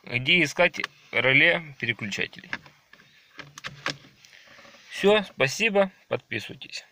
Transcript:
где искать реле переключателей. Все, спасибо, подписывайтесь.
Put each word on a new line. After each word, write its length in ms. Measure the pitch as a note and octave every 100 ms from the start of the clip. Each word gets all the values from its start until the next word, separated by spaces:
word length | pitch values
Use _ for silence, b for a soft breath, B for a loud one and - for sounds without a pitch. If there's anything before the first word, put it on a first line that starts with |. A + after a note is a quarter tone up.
где 400 | - B2 C3 F3
искать 380 | D3 - F3 - - _ _
реле 640 | A2+ B2 C3+ E3 E3+ D#3+ C3+
переключателей. 720 | A#2 A2+ G#2+ - - - - - - _ _ - b b b - - - - - - - - _ B B B B B B -
Все, 320 | - G3 G#3+
спасибо, 680 | G3 - C3+ - A3 G3+ G3 _ _
подписывайтесь. 760 | A#2+ _ A2+ - - - - -